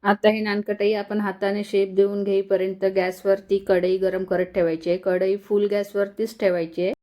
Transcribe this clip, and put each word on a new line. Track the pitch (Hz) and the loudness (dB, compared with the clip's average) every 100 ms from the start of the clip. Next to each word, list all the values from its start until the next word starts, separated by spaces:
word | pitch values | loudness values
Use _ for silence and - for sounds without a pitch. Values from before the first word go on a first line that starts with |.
आता | 202 208 214 | 0 2 2
हे | 220 | 2
नानकटाई | 214 208 208 202 208 | -2 -2 -4 0 0
आपण | 214 202 208 | 0 -2 -4
हाताने | 208 190 202 202 | -4 -2 -2 -2
शेप | 208 202 196 | -2 0 0
देऊन | 190 196 202 | 2 2 2
घेईपर्यंत | 202 196 196 190 190 190 190 | -2 -2 0 0 0 -2 -2
गॅसवरती | 190 180 185 202 196 - 196 | 0 -2 -2 0 0 2 -2
कढई | 196 185 185 190 | 2 2 2 0
गरम | 190 185 | 0 -2
करत | 190 180 180 | -2 -2 0
ठेवायची | 196 170 165 170 | 0 0 0 -2
आहे. | 180 | -2
कढई | 185 190 190 202 | 0 0 0 -2
फुल | 196 208 208 | 0 0 2
गॅसवरतीच | 208 202 202 202 202 226 226 | 0 -2 -2 -2 -2 -6 0
ठेवायची | 202 180 165 165 | 0 0 -2 -2
आहे. | 180 - | -4 -4